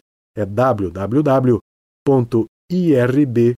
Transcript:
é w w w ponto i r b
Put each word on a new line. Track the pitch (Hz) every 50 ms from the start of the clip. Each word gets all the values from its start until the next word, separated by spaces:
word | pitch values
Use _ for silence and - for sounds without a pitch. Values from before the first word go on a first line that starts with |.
| _ _ _ _ _ _ _
é | 110 104
w | 98 101 110 123 131 117 104 98 87
w | 82 92 98 98 113 143 156
w | 147 131 135 127 127 120 98 - _ _ _ _ _ _ _ _
ponto | 143 135 131 120 120 - 113 110 - _ _ _ -
i | 175 185 180 170 143
r | 127 120 123 127 143 151
b | 135 113 120 117 120 123 -